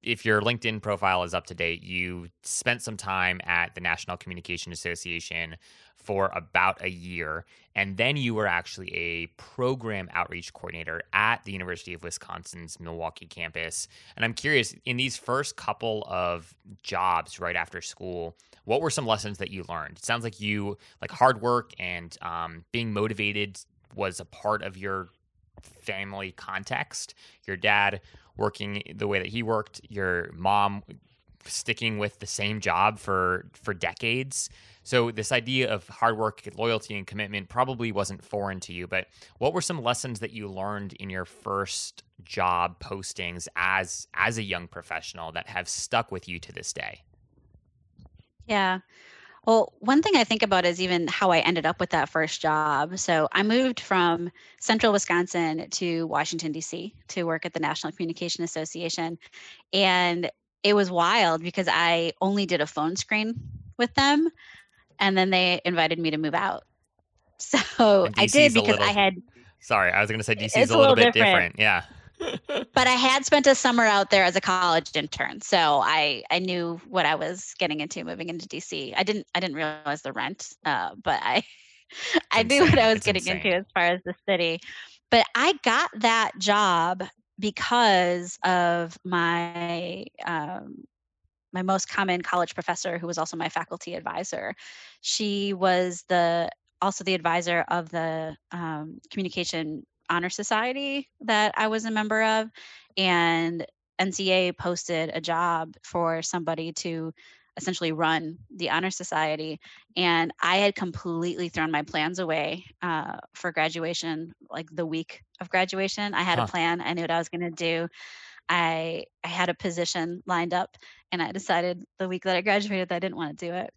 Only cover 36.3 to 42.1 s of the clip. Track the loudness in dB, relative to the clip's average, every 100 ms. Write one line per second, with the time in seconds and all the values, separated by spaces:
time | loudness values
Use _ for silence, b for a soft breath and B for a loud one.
36.3 | -4 -16 -4 0 0 -4 -12 -10 -8 -6
37.3 | -6 -6 -2 -2 0 -4 -2 -4 -6 -8
38.3 | -6 -6 -6 -10 -12 -6 -6 -6 b b
39.3 | b 0 0 -4 -4 -2 -2 -4 -8 -8
40.3 | -10 -10 -6 -6 -6 -8 -10 -10 -8 -8
41.3 | -10 -4 -4 -2 -6 -8 -14 _